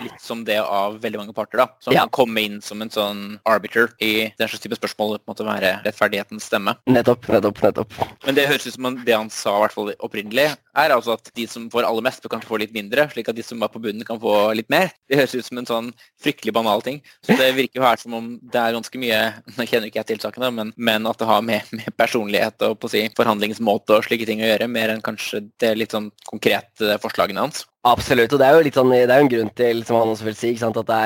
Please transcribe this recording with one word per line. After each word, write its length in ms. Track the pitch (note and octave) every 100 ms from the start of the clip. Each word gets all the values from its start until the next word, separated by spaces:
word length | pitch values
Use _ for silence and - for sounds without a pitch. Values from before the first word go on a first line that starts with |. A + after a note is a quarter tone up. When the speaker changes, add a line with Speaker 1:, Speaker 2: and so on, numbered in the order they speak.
Speaker 1:
litt 160 | A#2 -
som 220 | - A2+ A2+
det 140 | G#2+
av 380 | A2 G2+ G2+ G#2+
veldig 160 | A2+ G#2+
mange 160 | G#2
parter 240 | A2 G#2 A2+
da, 80 | B2 -
som 100 | -
Speaker 2:
Ja. 120 | B2+ A2
Speaker 1:
kan 40 |
komme 280 | - B2 A2
inn 160 | G#2+ G#2
som 180 | - G#2+
en 60 | A2
sånn 500 | A2 G2+ G2+ G2+ G#2+
arbiter 460 | - G#2+ G2 A#2 A#2 -
i 320 | A2 A2 A2 -
den 80 | A2
slags 120 | G#2+
type 140 | G2+ A2
spørsmål, 400 | G#2 - G#2+ G#2
på 80 | -
en 80 |
måte 120 | G#2 G#2+
være 360 | G#2 F#2+ G2
rettferdighetens 600 | G#2 G#2+ G#2 G2+ G2+ G#2+ -
stemme. 300 | A2 G2 A#2+ -
Speaker 2:
Nettopp, 400 | B2+ A#2 A#2+ -
nettopp, 340 | A2+ G#2 G#2
nettopp. 300 | G#2 - - - - - -
Speaker 1:
Men 80 | C#3
det 100 | C#3
høres 200 | C#3 B2
ut 80 |
som 100 | A#2+
han, 180 | B2+ B2+
det 100 | A#2+ A2
han 140 | A2
sa 260 | - - G2+
i 40 | G#2+
hvert 60 |
fall 180 | - G#2 -
opprinnelig, 580 | A2+ G#2+ G#2 A#2 D3 C#3 _ B2
er 140 | D#3
altså 220 | B2+ A2
at 160 | A2+ -
de 120 | - A2+
som 200 | - A#2
får 120 | A#2 G#2
aller 140 | A2+
mest, 200 | B2 -
bør 140 | - A2+
kanskje 140 | A2
få 60 | A2
litt 120 | G#2+
mindre, 360 | A2+ G2+ B2 D3
slik 180 | B2 A2+
at 60 |
de 80 | A2+
som 180 | A2 A#2
er 60 | G#2
på 120 | -
bunnen 220 | A2+ G#2
kan 160 | A2+ A2+
få 340 | A2 G#2 G#2
litt 140 | A2 A2+
mer. 200 | D3 F#3 - _
Det 80 | C#3
høres 160 | C3
ut 100 | B2+
som 140 | - B2
en 80 | B2
sånn 260 | A#2 A#2 - _ _
fryktelig 300 | - - -
banal 300 | A2+ A2+ G#2+
ting. 180 | B2 D3 - _
Så 120 | - B2+
det 180 | C3 C3
virker 240 | B2 B2+
jo 20 |
her 140 | C3 A2+
som 180 | A#2+
om 120 | A#2 A#2 A#2+
det 180 | B2 A#2+
er 120 | A#2 A#2
ganske 220 | A2+ C3
mye, 200 | B2 A2 A2 G#2+ - -
nå 100 | A#2
kjenner 200 | A#2+ G#2+
ikke 140 | A2
jeg 20 | A2
til 120 | A2
saken 220 | G#2+ G#2
da, 80 | B2+
men, 220 | A#2 G#2+ A2+
men 300 | A#2 A2 A2
at 120 | A2
det 80 | A2+
har 140 | G#2
med, 200 | A#2 G#2 -
med 180 | A2+ - -
personlighet 640 | A2+ B2 G#2 G2+ A2 -
og 160 | G#2+ A2
på 80 | A#2
å 40 |
si, 160 | G#2+ A2 -
forhandlingsmåte 800 | A#2 G#2+ G#2 A2 A2+ G#2 - G#2+
og 60 |
slike 220 | - A#2 A2+
ting 140 | G#2+
å 60 | A2+
gjøre, 160 | G#2+ A2+
mer 220 | A#2 A2
enn 80 | A2
kanskje 460 | A2+ A2 - G#2+ G#2 _
det 160 | A#2 A2
litt 140 | A2 A2
sånn 160 | G#2+ - -
konkrete 680 | A2 A#2+ G2+ - - G#2+ G#2
forslagene 400 | A2 - F2+ F#2+
hans. 240 | B2 - - _ B2
Speaker 2:
Absolutt, 460 | A#2+ - B2+ A2+
og 60 | C#3+
det 60 | C3+
er 80 | D#3+
jo 60 | D3
litt 80 |
sånn, 140 | C3+ C3
det 160 | B2 B2
er 140 | B2+
jo 40 |
en 40 | D3
grunn 200 | A#2+ G#2+
til, 300 | - A#2+ A#2 A2+
som 80 | A#2
han 80 | A2+
også 140 | A2 A2
vil 80 |
si, 140 | G#2+ A#2+
ikke 80 | A#2+
sant, 120 | A#2 A2+
at 80 | A2
det 80 | A2